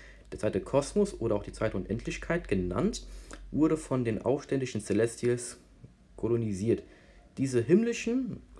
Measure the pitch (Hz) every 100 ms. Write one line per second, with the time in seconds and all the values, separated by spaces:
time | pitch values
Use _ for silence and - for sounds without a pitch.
0 | - - - - 107 95 - 139 143 208
1 | 202 - 113 104 98 - 107 98 90 120
2 | - - - 170 - 95 90 95 202 -
3 | - - - - - 135 156 156 - 131
4 | 117 107 113 143 - 139 127 110 - 104
5 | 117 - 120 120 - - - - - -
6 | - - 113 117 110 92 113 - - -
7 | - - - - 135 123 110 190 233 233
8 | 226 254 240 - -